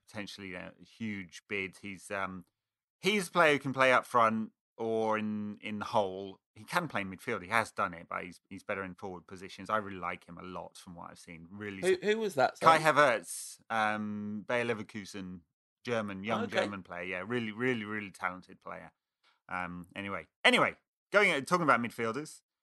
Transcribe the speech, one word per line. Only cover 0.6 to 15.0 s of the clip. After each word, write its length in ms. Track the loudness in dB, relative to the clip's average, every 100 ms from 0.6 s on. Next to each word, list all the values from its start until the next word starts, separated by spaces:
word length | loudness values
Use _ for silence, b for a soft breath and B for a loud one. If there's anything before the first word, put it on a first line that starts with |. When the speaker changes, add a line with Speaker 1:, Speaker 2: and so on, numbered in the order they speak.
| -14 -18
Speaker 1:
huge 600 | -20 -10 -8 -6 -10 -14 -8
bid. 300 | -6 -6 -8
He's, 280 | -14 -12 -8
um, 360 | -6 -4 -6 -14 _ _ _ _ _
he's 280 | 0 0 2
a 40 |
player 220 | 6 6
who 60 | 6
can 140 | 2
play 200 | 4 6
up 120 | 6 6
front 440 | 6 6 4 -2 _ _ -6
or 420 | 0 2 2 2
in, 400 | 0 -4 -6 -8
in 160 | -8 -6
the 80 | 0
hole. 540 | 2 2 -2 -8 -12 _ -20
He 80 |
can 240 | -4 -2 -2
play 140 | -2
in 100 | -4 -6
midfield. 280 | -6 -6
He 60 | 0
has 220 | 0 0
done 220 | 0 -2
it, 140 | -4 -8
but 140 | -8
he's, 180 | -8 -14 -16
he's 140 | -12
better 200 | -6 -6
in 120 | -6 -8
forward 320 | -10 -10 -12
positions. 420 | -14 -14 -12 -2
I 80 | -2
really 220 | -2 -6
like 260 | -6 -8 -12
him 140 | -14
a 40 |
lot 320 | -12 -10 -12 -16
from 180 | -16 -16
what 160 | -16
I've 80 | -18
seen. 280 | -18 -18 -16
Really 300 | -12 -10 -2
Speaker 2:
Who, 120 | 0
Speaker 1:
s- 60 | 0
Speaker 2:
who 160 | 0 -2
was 160 | 0 2
that, 200 | 2 6
Speaker 1:
Kai 200 | 6 8
Speaker 2:
sorry? 140 | 6 6
Speaker 1:
Havertz, 640 | 6 4 -2 -10 -12 -14 -4
um, 760 | 0 0 0 -4 -6 -6 -6 -2
Bayer 180 | 0 0
Leverkusen, 760 | -2 -6 -10